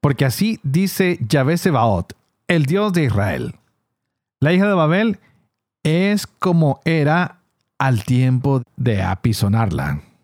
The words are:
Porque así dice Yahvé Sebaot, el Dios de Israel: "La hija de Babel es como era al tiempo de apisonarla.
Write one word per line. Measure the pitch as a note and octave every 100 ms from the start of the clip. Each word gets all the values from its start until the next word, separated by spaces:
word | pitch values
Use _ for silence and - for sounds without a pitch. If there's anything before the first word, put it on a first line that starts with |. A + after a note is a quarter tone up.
Porque | D3 C3 C3+
así | - G#3+ A3
dice | C#3 C#3+ F#3+ - F#3 F3 A2
Yahvé | D3 C3 E3+
Sebaot, | F#3+ C3+ A#2 F#2+ F2 - _ _ -
el | E3+ C3+
Dios | F#3 G#3+
de | F3
Israel: | C#3+ G#2+ G#2 C#2 B1 - _ _ _ _ _ _ _ _
"La | C#3
hija | F3+ G3+
de |
Babel | F#3+ D#3 F3 A3+ - _ _ _ _ _ _
es | D#3 D#3+ G3 G#3 -
como | _ F#3+ E3+ D#3 C3
era | - E3 C#3+ E3 F3 - _ _ _ _
al | C3+ A#2+
tiempo | - B2+ B2+ B2+ C3+ C3+ A#2+ -
de | B2 G#2
apisonarla. | F#2 F#2+ A#2+ G#2+ G2+ A2 A2 D2 C#2+ D2 - _